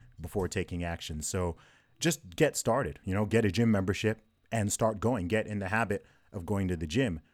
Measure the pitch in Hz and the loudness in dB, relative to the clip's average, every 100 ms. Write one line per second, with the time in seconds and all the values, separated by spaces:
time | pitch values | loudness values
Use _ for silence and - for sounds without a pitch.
0 | - - 80 104 90 104 90 87 85 85 | -10 -14 -8 -4 -2 -2 -4 -4 -4 -6
1 | - 78 78 98 90 82 - _ _ _ | -8 -8 -4 -2 -2 -4 -12 _ _ _
2 | - 160 95 - 147 - - 120 101 69 | -2 -2 -8 2 2 2 0 0 0 -6
3 | - 95 104 110 110 92 117 104 98 95 | -2 0 2 4 4 4 4 4 2 0
4 | 110 110 _ _ _ 113 104 - 113 107 | 0 -2 _ _ _ -2 0 2 0 2
5 | 113 123 87 110 104 104 95 107 110 98 | 0 0 0 0 0 -4 -2 0 0 -2
6 | - _ _ 104 87 101 95 87 80 92 | -4 _ _ -12 -2 0 0 0 0 0
7 | 131 80 - | 0 -2 -8